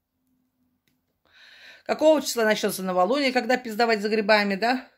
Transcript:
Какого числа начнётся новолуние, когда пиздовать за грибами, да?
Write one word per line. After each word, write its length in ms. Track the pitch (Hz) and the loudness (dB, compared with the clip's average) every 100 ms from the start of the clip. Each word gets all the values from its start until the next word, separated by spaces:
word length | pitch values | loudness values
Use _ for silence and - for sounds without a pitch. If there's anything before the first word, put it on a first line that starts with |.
| _ _ _ _ _ _ _ _ _ _ _ _ _ _ - - - - | _ _ _ _ _ _ _ _ _ _ _ _ _ _ -20 -20 -20 -12
Какого 360 | - 254 311 302 | -6 0 4 4
числа 240 | - 233 | 2 -2
начнётся 380 | 214 208 208 185 | 0 0 -2 -4
новолуние, 500 | 185 180 185 285 262 | -2 0 2 2 0
когда 240 | 254 226 247 | -2 -2 -2
пиздовать 460 | 233 214 233 220 | -2 -2 0 0
за 80 | 208 | -2
грибами, 460 | 220 208 214 202 190 | -2 2 2 2 -2
да? 300 | 226 254 - | -2 -4 -6